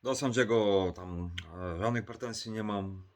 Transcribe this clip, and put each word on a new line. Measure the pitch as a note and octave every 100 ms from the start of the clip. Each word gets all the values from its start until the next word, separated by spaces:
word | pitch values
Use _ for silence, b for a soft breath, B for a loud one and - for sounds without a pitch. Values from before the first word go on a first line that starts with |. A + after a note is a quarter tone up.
Do | B2
sędziego | C3 C#3 A#2+ A#2 A2+ G#2 G2 F#2 F2
tam, | F2+ F2 F2 F2 E2
e, | E2+ F2+ E2+
żadnych | G#2+ A#2+
pretensji | G#2 A2+ B2 A2 A#2
nie | A2
mam. | G#2+ G2+ F#2+ F#2+ F#2